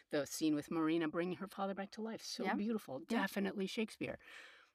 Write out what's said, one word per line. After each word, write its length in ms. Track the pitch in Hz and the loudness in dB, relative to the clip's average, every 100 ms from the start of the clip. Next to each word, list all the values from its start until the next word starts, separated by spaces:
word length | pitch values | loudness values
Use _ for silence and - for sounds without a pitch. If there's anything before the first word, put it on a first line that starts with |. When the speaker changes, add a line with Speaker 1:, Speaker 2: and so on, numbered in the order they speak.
| - | -2
Speaker 1:
The 140 | 151 135 | -2 0
scene 280 | - 160 151 | 0 2 2
with 140 | - | 2
Marina 380 | 165 156 170 156 | 2 4 4 2
bringing 300 | 170 180 175 | 2 0 -2
her 100 | 190 | -6
father 260 | - 196 | -2 -2
back 180 | 196 196 | -2 -6
to 100 | - | -6
life, 200 | 220 214 | -6 -6
so 220 | - - | -6 -2
Speaker 2:
Yeah. 120 | 190 214 | 2 2
Speaker 1:
beautiful. 480 | 208 220 - 269 330 | 2 0 -2 -6 -2
Speaker 2:
Yeah. 100 | 226 | 0
Speaker 1:
Definitely 460 | 190 208 196 208 190 | 2 2 0 2 0
Shakespeare. 500 | - 220 - 139 - - - - - - | 0 -2 -2 -4 -4 -10 -16 -16 -20 -20